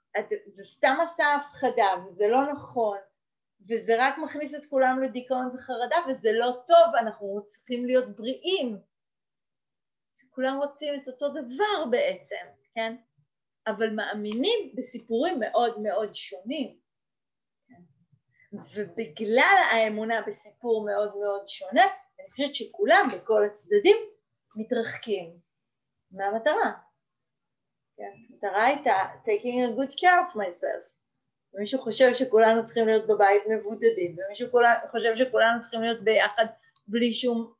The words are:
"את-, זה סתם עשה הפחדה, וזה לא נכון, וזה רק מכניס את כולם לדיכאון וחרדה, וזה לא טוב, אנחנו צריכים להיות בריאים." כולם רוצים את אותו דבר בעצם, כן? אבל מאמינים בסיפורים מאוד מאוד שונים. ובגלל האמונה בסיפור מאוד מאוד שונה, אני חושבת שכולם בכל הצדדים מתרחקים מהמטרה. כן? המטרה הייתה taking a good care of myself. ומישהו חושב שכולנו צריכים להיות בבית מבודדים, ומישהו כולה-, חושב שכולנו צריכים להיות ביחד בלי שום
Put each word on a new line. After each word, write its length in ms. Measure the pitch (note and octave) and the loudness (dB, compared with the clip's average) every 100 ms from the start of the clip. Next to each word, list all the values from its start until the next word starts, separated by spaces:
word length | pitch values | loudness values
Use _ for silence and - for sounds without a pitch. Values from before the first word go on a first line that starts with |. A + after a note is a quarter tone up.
| _ G3+ | _ -8
"את-, 260 | G#3+ G#3 - | -6 -8 -10
זה 180 | F#3+ | -20
סתם 340 | F#3 - C4+ C#4 | -20 0 2 2
עשה 320 | E4 - D4 D4 | 0 0 2 2
הפחדה, 540 | - - B3+ B3 G3 F3+ F#3 | -2 -4 -2 2 2 2 -6
וזה 220 | F3 G#3 | -2 2
לא 240 | B3+ C#4+ | 2 0
נכון, 460 | C#4+ - B3 A3 G3 - _ _ _ _ _ F#3+ | -4 -8 -2 -2 -4 -12 _ _ _ _ _ -6
וזה 240 | A3+ F#3 A3+ | -4 0 2
רק 200 | C4 D#4+ | 2 0
מכניס 380 | D4+ C#4+ D4+ D4 | -8 -8 -10 -12
את 100 | - | -4
כולם 360 | C4+ C4 C4 | 2 2 2
לדיכאון 540 | C4 B3 B3 B3+ B3+ B3 | -2 -6 -4 -4 -4 -8
וחרדה, 420 | - A#3 B3 E4 D#4 | -10 -6 -2 0 -2
וזה 220 | C4 A3 | -2 0
לא 200 | A3+ A#3+ B3 - | 0 0 -2 6
טוב, 280 | E4+ E4+ A#3+ | 8 8 4
אנחנו 380 | A3 G3+ G3+ G3+ G3+ | -2 -4 -10 -10 -10
צריכים 380 | - - A#3+ B3 | -16 -8 -6 0
להיות 300 | B3+ G#3 G3+ | 0 0 -6
בריאים." 600 | A3 C4 F4 F#4+ B3+ G3+ _ _ _ _ _ _ _ _ _ _ _ _ _ _ _ - | -8 -8 -4 -2 -4 -8 _ _ _ _ _ _ _ _ _ _ _ _ _ _ _ -6
כולם 200 | C4 C#4 | -4 -2
רוצים 440 | C#4+ - D4 C#4+ | -6 -6 -8 -8
את 60 | C4 | -10
אותו 220 | B3 C#4+ | -8 -8
דבר 560 | C#4 A#3+ C4 G#4 F#4+ C4+ | -8 -8 -4 -2 -2 -2
בעצם, 540 | A#3 E3+ F#3+ - G3 - _ _ | 0 -2 -4 -10 -14 -14 _ _
כן? 220 | A3+ A3+ A#3+ _ _ _ _ _ _ A3 | -8 -6 -8 _ _ _ _ _ _ -8
אבל 220 | G#3 A3 | -4 -4
מאמינים 840 | G#3+ E3 G#3 G#3 A3+ F4 A#4 D4 A3 | -4 -6 -6 -6 -2 -2 -2 -4 -10
בסיפורים 640 | - A#3 - A3+ E4 D#4+ | -12 -12 -4 -2 0 -2
מאוד 420 | G#3+ A3 A#3+ G#3+ | -2 0 0 -2
מאוד 340 | G#3+ F#3+ G#3+ E3+ | -4 -4 -4 -8
שונים. 600 | - F#3 G3+ D4+ A3 - _ _ _ _ _ _ _ _ _ - F3 _ _ _ _ _ _ | -12 -12 -8 -8 -8 -12 _ _ _ _ _ _ _ _ _ -20 _ _ _ _ _ _ _
ובגלל 1120 | G3+ - G#3 F#3+ F3 A3+ - G#3+ A#3 E4 G4 - | -20 -14 -10 -10 -8 -10 -8 0 4 6 6 6
האמונה 500 | A3+ A3 G#3+ A3 A3+ G#3 | 2 0 -2 -2 -4 -4
בסיפור 580 | G#3 - _ A#3+ A3 G#3 | -12 -16 _ -2 -2 0
מאוד 320 | G3+ G#3 G3+ | -2 -4 -4
מאוד 300 | G3+ G3+ G3 | -4 -4 -8
שונה, 360 | - F#3+ B3 G4 F#4+ _ - | -12 -2 4 4 2 _ -20
אני 100 | F#3+ | -16
חושבת 260 | - C#4 C#4+ | -8 -6 -6
שכולם 520 | A3 - G#3+ F#4 D4+ - | -10 -2 4 4 4 -2
בכל 300 | - G#3+ G#3 | 0 0 0
הצדדים 520 | - - G#3 D#4 A4 A4 - _ _ _ G#3+ | -4 0 2 6 4 2 -16 _ _ _ -12
מתרחקים 800 | G#3+ A#3 A3+ - A#3 F#3+ E3 F3 _ _ _ _ _ _ _ | -6 -4 -6 -8 -6 -6 -8 -18 _ _ _ _ _ _ _
מהמטרה. 600 | F#3 G3 A3 D4 F#4+ B3 - _ _ _ _ _ _ _ _ _ _ _ - | -8 -4 -2 0 0 -2 -6 _ _ _ _ _ _ _ _ _ _ _ -18
כן? 140 | - G#3 - | -18 -18 -20
המטרה 360 | - G3+ F#3+ A#3+ | -10 -4 2 2
הייתה 300 | D4 C4 F#3+ F#3+ - | 2 0 0 0 -6
taking 340 | - G#3 B3 B3 B3 | -2 -2 -2 -2 -2
a 120 | A3+ | -2
good 200 | C4+ - | -4 0
care 320 | F4+ F4 F4+ | 4 4 2
of 40 | G#3+ | -2
myself. 520 | F#3+ F3 - - - _ _ _ _ _ _ | -6 -6 -6 -8 -12 _ _ _ _ _ _
ומישהו 280 | G3 G#3 - | -10 -6 -6
חושב 320 | A#3 A3 B3+ | -2 4 4
שכולנו 500 | A#3+ C4 A3 A3+ A3+ | 4 2 6 6 4
צריכים 240 | A3+ A#3 A3 | 0 0 2
להיות 200 | A3 G#3+ | 2 2
בבית 360 | G#3 G3 G3+ G#3+ | 4 6 4 2
מבודדים, 640 | A3 G3 A3 A3+ A3 F3 D#3+ | -4 -4 0 0 2 -4 -6
ומישהו 340 | G3 G#3 A#3+ | -10 -8 0
כולה-, 280 | A#3+ A#3 A3+ - | 4 4 4 -2
חושב 240 | A#3 A3+ A3+ | -2 0 0
שכולנו 440 | B3+ G#3+ A3+ A#3 | 0 2 2 2
צריכים 220 | - A3+ | -4 -4
להיות 220 | A3+ A3+ | -4 -2
ביחד 420 | G3+ A3 G#3 - A3 - _ _ - | 2 2 2 0 -2 -4 _ _ -6
בלי 260 | A3+ A#3+ | -2 0
שום 400 | A3 B3 A#3 A3+ _ | 0 -2 -2 -6 _